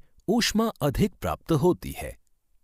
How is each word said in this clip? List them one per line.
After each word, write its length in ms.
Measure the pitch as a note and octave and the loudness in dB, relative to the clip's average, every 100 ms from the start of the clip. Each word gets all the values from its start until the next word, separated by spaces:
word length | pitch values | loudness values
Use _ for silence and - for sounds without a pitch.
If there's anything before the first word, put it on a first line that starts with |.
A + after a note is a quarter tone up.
| - _ - | -6 _ -2
ऊष्मा 440 | A#3 - G#3 A3+ - | 0 2 0 -2 -2
अधिक 320 | D3 - G#3+ - | -2 0 0 -2
प्राप्त 360 | E2+ D2+ - | -6 -4 0
होती 380 | D3+ F3 - C2+ | 2 2 2 -4
है। 260 | - C#2+ - _ _ _ _ | -10 -12 -14 _ _ _ _